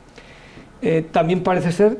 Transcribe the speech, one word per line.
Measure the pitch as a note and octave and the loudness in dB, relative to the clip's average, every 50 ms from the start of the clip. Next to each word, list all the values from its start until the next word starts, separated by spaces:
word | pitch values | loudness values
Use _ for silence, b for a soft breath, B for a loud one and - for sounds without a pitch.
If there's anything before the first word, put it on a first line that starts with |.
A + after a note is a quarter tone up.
| B B B B B B B B B B B B B B B - | B B B B B B B B B B B B B B B -6
Eh, | B3 E3+ E3 D#3+ D#3+ - | -2 -2 -2 -2 -2 -2
también | - F3+ E3 E3 F#3 F3+ | 0 0 0 0 0 -2
parece | F3 F#3+ F#3 F3+ - F3 | 0 0 0 0 0 -2
ser | E3+ - G#3 G#3+ B3+ | 0 2 2 2 0